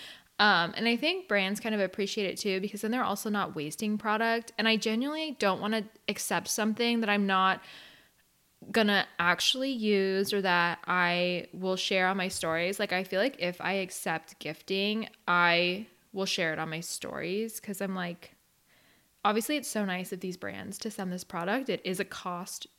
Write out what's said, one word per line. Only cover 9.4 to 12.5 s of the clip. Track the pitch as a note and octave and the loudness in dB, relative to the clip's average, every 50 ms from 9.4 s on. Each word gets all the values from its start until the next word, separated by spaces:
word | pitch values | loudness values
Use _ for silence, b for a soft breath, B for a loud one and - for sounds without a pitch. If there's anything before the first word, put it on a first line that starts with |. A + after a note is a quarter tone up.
| - - - B3+ C4 C4+ | 2 2 2 2 0 -2
use | C4 A3+ G#3+ G#3+ G#3 G3 F#3+ F#3+ F#3+ F#3+ G3+ G3 | -2 0 2 4 4 4 4 4 2 2 0 0
or | G#3 G3+ | 0 0
that | F#3+ F#3 F3 F3 E3+ F3 E3+ - - | 2 4 4 4 4 2 0 -2 -2
I | - F3+ F3+ F3 F3 F3 F3 F3+ F3+ F3+ F3 - - | 0 2 4 4 4 4 2 2 0 0 -2 -6 -8
will | - F3+ F#3 F#3 F#3 | -8 -4 -2 -2 -2
share | F#3 - - G3+ F#3+ F#3 | 0 0 0 2 2 4
on | F#3 G3 | 2 2
my | G3 F3+ F#3+ | 0 -2 -2
stories. | - - - D#3+ | -2 -2 -2 0